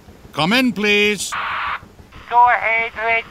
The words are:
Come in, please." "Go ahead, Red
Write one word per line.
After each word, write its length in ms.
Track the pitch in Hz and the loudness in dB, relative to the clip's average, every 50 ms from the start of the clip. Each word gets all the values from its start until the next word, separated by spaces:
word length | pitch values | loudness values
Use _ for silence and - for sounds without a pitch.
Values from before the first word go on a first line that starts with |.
| - - - - - - | -20 -20 -20 -20 -20 -10
Come 200 | - 139 156 175 | -4 -2 0 2
in, 200 | 226 262 262 247 | 2 2 2 0
please." 600 | - 190 214 208 208 208 208 208 208 180 - - - - - - - - - - - - - - - - - - - - - - | -2 -2 0 0 2 2 2 0 0 -2 -6 -8 -8 -8 -6 -6 -6 -6 -6 -8 -8 -10 -12 -18 -20 -20 -20 -20 -20 -20 -6 0
"Go 200 | 233 240 240 247 | 4 6 6 6
ahead, 440 | 233 196 - 220 226 226 226 233 - | 4 2 0 0 -2 -2 -2 -4 -6
Red 280 | 214 220 233 226 226 226 - | -6 -2 -2 -2 -2 -4 -4